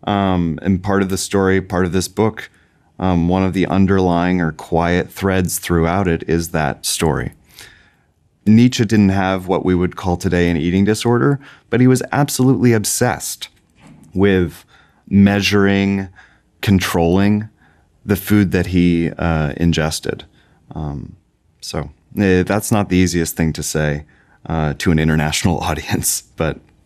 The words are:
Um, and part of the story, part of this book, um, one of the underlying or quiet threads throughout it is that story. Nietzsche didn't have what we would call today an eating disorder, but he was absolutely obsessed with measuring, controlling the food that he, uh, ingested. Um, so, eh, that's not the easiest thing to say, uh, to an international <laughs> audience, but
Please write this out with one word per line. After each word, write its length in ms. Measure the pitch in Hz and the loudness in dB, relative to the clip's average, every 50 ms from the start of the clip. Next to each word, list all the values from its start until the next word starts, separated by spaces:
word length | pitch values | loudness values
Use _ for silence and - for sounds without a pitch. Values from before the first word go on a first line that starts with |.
| - | -2
Um, 560 | - 101 101 98 95 92 90 87 85 80 73 | 0 0 0 2 2 2 0 0 -2 -4 -4
and 220 | - 90 98 87 90 | -2 0 0 0 0
part 180 | 101 98 98 | 0 0 0
of 60 | 98 95 | 0 0
the 100 | 98 92 | -2 -6
story, 440 | - - - 98 95 95 95 95 | -6 -2 0 2 2 4 2 0
part 240 | 92 95 - 90 92 | 0 -2 -2 -2 0
of 80 | 90 92 | 0 0
this 160 | 95 90 - | -2 -4 -4
book, 400 | - - 107 110 104 - - - _ _ _ _ _ _ _ _ _ _ | -2 0 0 0 0 -4 -16 -18 _ _ _ _ _ _ _ _ _ _
um, 300 | 95 92 90 87 82 85 | -2 0 0 0 0 0
one 160 | 90 95 95 | 0 0 0
of 80 | 95 87 | 0 0
the 120 | 95 87 - | -2 -2 0
underlying 720 | 76 95 98 90 98 95 92 90 87 85 87 90 92 90 | 2 2 2 2 2 2 2 2 2 0 0 0 0 0
or 100 | 87 80 | -2 -4
quiet 580 | 76 - - - - 82 85 85 87 90 82 - | -6 -8 -10 -4 -2 0 0 0 0 -2 -2 -4
threads 500 | - - - 98 92 95 92 85 - - | -10 -6 -2 -2 0 0 -2 -2 -4 -8
throughout 500 | - - 87 85 82 82 85 95 101 90 | -4 -2 0 0 0 0 0 0 0 -2
it 180 | 82 80 - - | -2 -4 -2 -2
is 220 | 78 85 85 82 | -2 -2 -2 -4
that 360 | - 82 76 71 - - - | -4 -4 -2 -2 -4 -6 -8
story. 460 | - - - - 80 71 65 62 - - _ _ _ - - - - - _ _ _ _ _ _ _ _ _ _ _ _ _ _ | -8 -6 -2 -2 -2 -2 -2 -6 -8 -12 _ _ _ -20 -20 -20 -20 -20 _ _ _ _ _ _ _ _ _ _ _ _ _ _
Nietzsche 380 | 104 107 113 120 127 123 - 120 | 4 6 6 6 4 4 2 -2
didn't 260 | 98 113 107 104 98 | 0 2 4 4 4
have 380 | 95 98 95 95 95 95 92 90 | 2 2 0 0 -2 -2 -2 -2
what 160 | 92 85 - | -2 0 2
we 100 | 90 92 | 2 0
would 200 | 87 90 90 87 | 2 0 -2 -4
call 220 | - - 92 87 82 | -6 -4 -2 -2 -2
today 320 | - 98 85 87 87 87 | -2 -2 0 2 2 2
an 80 | 87 85 | 0 0
eating 260 | 73 87 87 95 101 | 0 0 2 2 2
disorder, 560 | 98 107 107 - 117 120 120 131 139 143 135 - - - - _ _ | 2 0 0 0 0 0 2 2 0 0 -2 -6 -16 -20 -20 _ _
but 100 | - 113 | 0 2
he 80 | 127 127 | 4 4
was 160 | 131 127 - - | 4 2 0 -4
absolutely 640 | - 117 147 143 - - 127 127 135 - 117 123 117 | -2 -2 -2 -2 0 0 2 2 2 2 2 2 2
obsessed 720 | 110 104 - - - 123 120 90 78 - - - - - - _ _ _ _ _ _ - - - - - - - | 2 0 -2 -2 -2 -2 -2 -2 -4 -8 -12 -12 -12 -14 -20 _ _ _ _ _ _ -20 -20 -20 -20 -20 -12 -2
with 520 | 92 95 101 98 92 90 80 73 - - _ _ _ _ _ _ _ _ - | 0 2 4 4 2 0 -2 -4 -12 -20 _ _ _ _ _ _ _ _ 0
measuring, 1000 | - 101 202 101 - 101 101 98 101 104 98 98 98 98 98 98 98 98 95 95 - - - _ _ _ _ _ _ _ | 4 4 6 6 4 2 0 2 2 2 2 4 2 2 2 0 0 -2 -4 -8 -12 -20 -20 _ _ _ _ _ _ _
controlling 840 | - - 101 92 90 - - 92 85 82 87 98 98 101 104 104 107 107 _ _ _ _ _ _ _ _ _ _ _ | 0 2 2 2 2 0 -2 0 2 2 2 2 2 2 0 0 -2 -6 _ _ _ _ _ _ _ _ _ _ _
the 120 | - 104 92 | -2 -2 -2
food 340 | - - 104 104 101 90 | 0 0 2 2 2 2
that 160 | 90 92 87 87 | 2 -2 -2 0
he, 440 | 90 90 87 90 87 82 85 82 82 - | 0 2 2 2 2 0 0 -2 -4 -4
uh, 360 | - 85 82 78 78 73 - | -2 -2 0 0 -2 -2 -2
ingested. 680 | - 85 85 80 82 78 78 78 - - - - - - _ _ _ _ _ _ _ _ _ - | -2 0 0 0 0 -2 -2 -4 -6 -8 -8 -10 -10 -10 _ _ _ _ _ _ _ _ _ -14
Um, 400 | 78 78 73 71 71 - - - _ _ _ _ _ _ _ _ _ | -12 -10 -10 -10 -12 -14 -16 -20 _ _ _ _ _ _ _ _ _
so, 300 | - - - 82 76 73 - _ _ _ - 98 | -18 -10 -8 -8 -10 -10 -14 _ _ _ -4 0
eh, 260 | 104 95 92 90 90 | 2 4 4 2 2
that's 280 | - 98 104 - - | 2 0 -2 0 0
not 180 | 117 107 101 - | 0 0 0 0
the 80 | 92 92 | 2 2
easiest 400 | 92 87 80 87 82 80 - - | 2 2 0 -2 -4 -4 -2 -2
thing 160 | 85 80 76 | -2 -2 -2
to 100 | - 76 | -4 -8
say, 420 | - - 78 76 76 73 73 78 _ _ _ _ _ _ _ _ | -6 -4 -2 -2 -2 -2 -4 -8 _ _ _ _ _ _ _ _
uh, 280 | - 82 80 78 76 73 - | -6 -4 -4 -2 -4 -4 -2
to 120 | - 95 | 0 0
an 80 | 85 78 | 2 2
international 600 | 78 78 78 78 76 76 78 - - 101 85 - | 2 2 0 0 -2 -2 -4 -2 -2 -2 -2 -2
<laughs> 20 | |
audience, 600 | - - 82 73 - - 98 85 - - - - | -4 -6 -6 -6 -6 -6 -6 -4 -4 -4 -6 -6
but 380 | - _ _ - 82 78 - - _ _ _ _ _ | -10 _ _ -6 -4 -4 -4 -8 _ _ _ _ _